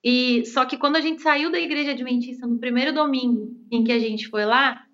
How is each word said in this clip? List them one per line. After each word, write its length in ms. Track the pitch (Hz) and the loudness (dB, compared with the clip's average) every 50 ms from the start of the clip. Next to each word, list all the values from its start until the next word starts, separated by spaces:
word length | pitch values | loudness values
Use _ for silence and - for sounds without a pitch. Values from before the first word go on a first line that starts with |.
| _ | _
E, 400 | 240 247 247 254 254 240 240 240 | 2 2 2 4 2 2 0 0
só 180 | - - 269 254 | 0 0 0 0
que 100 | 254 285 | 0 0
quando 220 | - - 285 302 | -2 0 2 2
a 40 | 320 | 2
gente 200 | 302 320 320 320 | 0 0 -4 0
saiu 280 | - 311 294 285 302 320 | 0 2 2 2 0 -2
da 80 | 330 | -2
Igreja 340 | 349 339 330 302 294 294 285 | -2 -2 -2 -2 -2 -2 -2
Adventista, 540 | 277 247 254 254 247 240 240 254 247 - 247 | -4 -4 -4 -2 -2 -2 -2 -4 -8 -10 -4
no 140 | 233 233 226 | -4 -4 -2
primeiro 340 | 233 247 240 247 262 302 277 | -2 0 0 0 0 0 0
domingo 640 | 302 302 285 269 262 247 247 240 214 208 - - - - - | 0 0 0 0 0 2 0 0 0 -2 -8 -12 -16 -10 -4
em 140 | 233 226 220 | 0 0 2
que 60 | 226 | 2
a 80 | 240 233 | 2 2
gente 280 | 226 226 214 214 - | 0 0 -4 -4 -8
foi 160 | - - 214 208 | -6 -4 -2 0
lá 400 | 214 233 254 277 262 240 - - _ | 2 2 2 2 2 -2 -6 -16 _